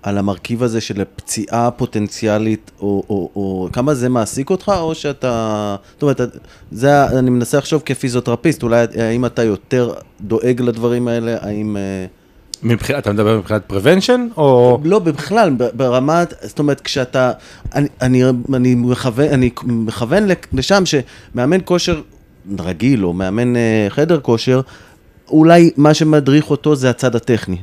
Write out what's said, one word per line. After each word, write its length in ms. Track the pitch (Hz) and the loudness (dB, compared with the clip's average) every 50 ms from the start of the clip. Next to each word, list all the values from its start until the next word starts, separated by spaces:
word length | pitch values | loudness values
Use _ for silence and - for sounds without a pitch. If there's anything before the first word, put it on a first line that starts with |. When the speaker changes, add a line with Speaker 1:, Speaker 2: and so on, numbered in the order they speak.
| - | -6
Speaker 1:
על 140 | 101 101 101 | -4 -4 -2
המרכיב 440 | 98 101 98 87 - - 120 113 | -2 -2 -4 -6 -6 -8 -4 -2
הזה 180 | 123 120 113 113 | -2 -2 -2 -4
של 220 | 110 - 104 98 95 - _ | -6 -6 -6 -6 -6 -6 _
פציעה 540 | - - - - 113 104 - - 117 117 120 | -20 -12 -10 -8 -8 -6 -4 -2 -2 -2 -2
פוטנציאלית, 1000 | 120 - 123 - - 110 104 98 - - - 107 104 107 110 110 110 107 _ - _ _ | -2 -4 -8 -4 -4 -4 -4 -4 -6 -4 -2 -2 0 0 0 -2 -2 -4 _ -18 _ _
או, 220 | 98 101 101 98 95 - | -4 -2 -2 -2 -4 -4
או, 200 | 107 98 87 - - | -4 -4 -4 -6 -6
או 320 | 101 98 98 95 92 92 87 | -6 -6 -4 -4 -4 -6 -6
כמה 220 | 92 123 127 143 151 | -4 -2 0 0 0
זה 140 | 127 120 127 | 0 0 0
מעסיק 420 | 127 120 110 101 - 127 135 - | 0 0 -2 -2 -4 -8 -4 -4
אותך, 220 | 190 185 - - 202 185 | -4 -4 0 -2 -2 -2
או 160 | 165 160 160 | -2 -4 -6
שאתה... 800 | 156 - 147 139 135 - 131 120 113 113 110 107 104 104 104 101 98 _ _ | -4 -6 -8 -6 -4 -4 -4 -2 -2 -2 -2 -4 -4 -4 -4 -6 -8 _ _
זאת 100 | _ _ | _ _
אומרת, 180 | 151 143 135 123 123 117 - - - - - - - - | 0 0 0 0 -2 -6 -6 -14 -20 -20 -20 -20 -20 -16
זה 220 | - 104 120 143 143 | -6 0 2 4 4
ה-, 240 | 143 139 - 120 131 | 4 4 4 2 0
אני 120 | 127 127 | 2 2
מנסה 280 | 123 123 117 - - 143 | 2 0 0 0 0 -2
לחשוב 240 | - - 160 151 - | 0 0 -2 -2 -2
כפיזיותרפיסט, 800 | - 135 - - 131 117 123 120 - 117 117 - 175 139 - | -4 -6 -4 -4 -2 -2 -2 -2 -2 -4 0 0 -2 -2 0
אולי, 220 | - 117 113 120 117 110 - - | -2 0 2 2 2 0 -2 -4
האם 280 | 117 110 113 123 123 | -2 -2 0 0 -2
אתה 160 | 117 - - | -2 -2 0
יותר 500 | 117 110 101 - - _ - 127 123 117 76 - - - _ _ | 0 0 0 -2 -4 _ 0 0 0 -2 -4 -10 -14 -20 _ _
דואג 400 | 101 101 110 113 - 123 127 120 | -6 -2 -2 0 2 0 0 2
לדברים 480 | 123 123 113 117 113 120 120 123 123 120 | 0 -2 -2 -2 -2 -2 0 0 -2 -2
האלה, 280 | 117 117 113 117 117 - | -2 -2 -4 -4 -6 -6
האם, 360 | - 101 104 104 107 107 104 | -6 -6 -6 -6 -6 -6 -6
אה, 300 | 101 98 98 98 95 92 90 - _ _ _ _ - _ _ - - | -6 -6 -6 -8 -8 -10 -12 -16 _ _ _ _ -20 _ _ -16 -6
Speaker 2:
מבח-, 360 | - 113 120 104 - - 135 143 | 0 0 0 0 0 -4 -4 -2
אתה 140 | 127 107 | -2 -2
מדבר 260 | 101 104 107 107 113 110 | 0 2 2 2 2 0
מבחינת 340 | 90 - 107 107 - - | 0 -2 -4 -4 -4 -4
prevention, 480 | 101 98 95 135 175 190 190 - 247 247 247 233 233 | -6 0 4 4 4 4 4 2 0 0 0 -4 -2
או? 420 | - 151 139 131 123 123 123 123 120 147 | 0 4 4 6 6 6 6 4 4 2
Speaker 1:
לא, 140 | 160 196 220 | 2 0 2
בכלל, 520 | 180 165 143 147 - - 190 226 220 175 135 | 2 0 -4 -4 -6 -2 0 2 2 2 2
ב-, 120 | 113 123 117 - | 0 -2 -4 -2
ברמת, 600 | 117 135 127 120 127 131 147 160 170 175 170 - - | -2 -2 0 0 0 0 2 0 0 0 -2 -6 -16
זאת 160 | - 160 - - | -16 -12 -6 -2
אומרת, 220 | 147 143 139 - | -2 -2 -2 -4
כשאתה... 520 | - - - 143 127 123 - 131 127 123 117 - - - - - - - - | -6 -8 -4 -4 -6 -4 -2 0 0 0 -2 -4 -12 -20 -20 -14 -14 -6 -2
אני, 140 | 143 143 139 - - | -2 -2 -2 -4 -2
אני, 220 | 127 127 127 127 127 131 127 123 120 - 135 | 0 2 4 4 4 2 2 0 -2 -4 -2
אני 200 | 127 123 127 127 | 0 2 2 2
מכוון, 540 | 120 120 123 123 - - 131 110 117 143 151 | 2 2 0 -2 0 -2 -4 0 0 0 2
אני 220 | 143 131 127 120 - - - | 2 2 0 0 -2 -4 -6
מכוון 640 | 127 120 117 113 107 - - 120 113 151 202 214 | -4 -2 -2 -2 -4 -4 -6 -4 0 0 0 2
לק-, 200 | 196 180 - - - | 2 0 -2 -4 -6
לשם 300 | - 135 131 - 196 202 190 | -6 -4 0 2 2 2 2
שמאמן 720 | 165 - 139 123 - - - - - - 123 123 139 175 190 185 | 2 0 -2 -2 -4 -14 -20 -20 -12 -4 -2 0 2 2 0 0
כושר 360 | - 180 175 - 180 175 156 139 - - - _ _ _ _ - 92 98 92 | 0 -2 -2 0 -2 -4 -4 -6 -16 -20 -20 _ _ _ _ -12 -10 -10 -6
רגיל, 460 | 82 - 92 - 110 127 139 113 95 | -6 -6 -4 -2 0 0 2 2 0
או 80 | 87 | 0
מאמן, 440 | 85 90 95 92 98 110 120 123 123 | -2 -2 -4 -2 -2 -2 0 0 0
אה, 300 | 117 117 113 110 110 104 98 | 0 2 2 2 2 0 0
חדר 320 | - - 147 165 175 151 | 0 0 0 2 2 0
כושר, 400 | - - 120 113 - - 127 127 131 - - - - - - _ _ _ _ - _ - | 2 0 0 0 2 0 0 0 0 -4 -14 -20 -20 -20 -20 _ _ _ _ -20 _ 0
אולי 400 | - 156 156 165 170 175 170 165 165 | 4 6 8 8 8 8 8 6 4
מה 180 | - 147 147 156 | 4 4 4 4
שמדריך 560 | - 165 156 151 151 139 135 139 151 147 - | 4 2 2 2 2 4 4 2 2 2 0
אותו 240 | 147 135 - 151 151 | -4 -2 0 0 0
זה 160 | 135 131 127 | 2 0 -2
הצד 260 | 117 - - 127 113 | -2 0 -2 0 0
הטכני. 400 | 117 - - 120 107 - - 92 90 | -2 0 0 -2 -2 0 -4 -8 -8